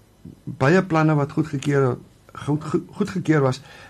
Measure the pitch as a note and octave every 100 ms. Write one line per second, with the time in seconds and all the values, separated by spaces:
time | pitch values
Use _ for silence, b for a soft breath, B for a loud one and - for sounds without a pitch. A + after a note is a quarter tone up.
0 | _ _ - - - - - F#3 F#3+ D#3+
1 | D#3 D3+ C#3+ - D#3 C#3 C#3+ C#3+ C3+ A#2+
2 | - _ - - - D3 - F3 - -
3 | G3+ F#3+ D3 D#3 C3+ C3+ B B